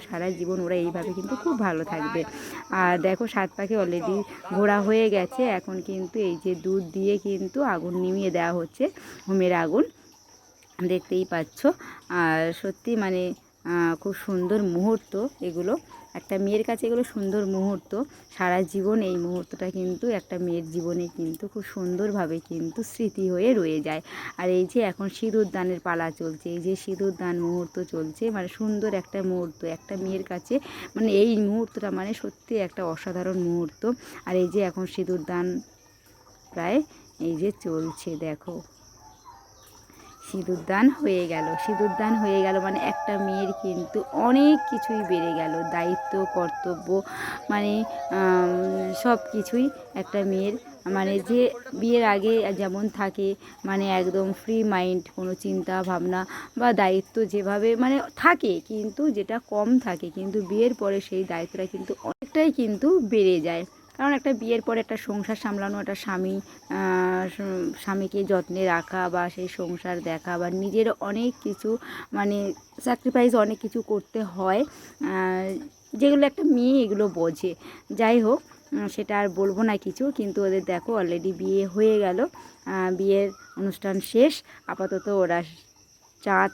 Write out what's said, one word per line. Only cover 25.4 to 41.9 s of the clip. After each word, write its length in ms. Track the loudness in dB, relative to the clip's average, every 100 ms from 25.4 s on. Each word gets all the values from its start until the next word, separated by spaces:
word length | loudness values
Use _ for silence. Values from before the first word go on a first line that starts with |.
| 2 0
দানের 240 | -2 -2 -2
পালা 200 | -2 -2 -4
চলছে, 280 | -8 -6 -6 -4
এই 60 | -2
যে 80 | -2
সিঁদুর 300 | -4 -2 -2 -2
দান 140 | -2 -2 0
মুহূর্ত 300 | -2 -4 -6 -6
চলছে, 300 | -6 -6 -4 -4 -2
মানে 120 | -6
সুন্দর 440 | -4 -2 -2 0 -2
একটা 180 | -4 -4 -2
মুহূর্ত 280 | -2 -4 -8 -8 -8
একটা 160 | -10 -8
মেয়ের 200 | -4 -6 -6
কাছে, 220 | -8 -2 -2 -2 -12 -10 -2
মানে 140 | 4 6
এই 100 | 6 4 2
মুহূর্তটা 420 | 0 -2 -6 -6 -4
মানে 140 | -6 -8
সত্যি 320 | -10 -12 -4 -2 -2
একটা 140 | -4 -6
অসাধারণ 440 | -4 -6 -4 -2 0 0
মুহূর্ত। 340 | 0 -2 -2 -2 -2 -8 -12 -2
আর 60 | 2
এই 120 | 2
যে 60 | 2 0
এখন 160 | -2 -4
সিঁদুর 280 | -4 -2 -2 -2
দান 140 | -2 -2 -2 -8 _ _ _ _ -20 -20 -20 -12
প্রায় 240 | -4 0 0 0 -8 -20 -6
এই 140 | -4 -2
যে 80 | -2 -2 -4
চলছে, 440 | -4 -4 -8 -10 -8 -6
দেখো 280 | -8 -10 -12 -14 -20 -20 -20 -20 -20 -20 -20 -20 -20 -20 -20 -20 -20 -20 -20 -10
সিঁদুর 320 | -6 -4 -4 0
দান 180 | 4 6 4
হয়ে 240 | 2 0 0
গেল, 200 | -2 -2 -2
সিঁদুর 300 | -2 0 0